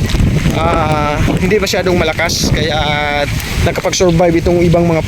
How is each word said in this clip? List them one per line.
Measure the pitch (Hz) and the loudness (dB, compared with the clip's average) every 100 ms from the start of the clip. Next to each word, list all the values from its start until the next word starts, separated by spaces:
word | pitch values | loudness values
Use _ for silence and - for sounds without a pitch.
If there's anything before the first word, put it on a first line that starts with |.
| - - - - - | 0 0 2 2 0
Ah, | 156 165 165 156 151 147 147 - - | 0 0 0 0 0 -2 0 0 0
hindi | 180 208 | 0 0
masyadong | 196 202 180 175 | 0 -2 0 0
malakas, | 160 156 170 - - | 0 -2 -2 -2 -2
kaya | 156 156 151 147 147 147 147 143 - - - - | 0 0 -2 -2 -2 -2 -2 -2 -4 -4 -2 0
nakapag-survive | 170 180 - 180 165 175 165 180 | 0 -2 0 2 4 2 2 2
itong | 175 | 2
ibang | 175 170 170 | 2 2 2
mga | 160 | 0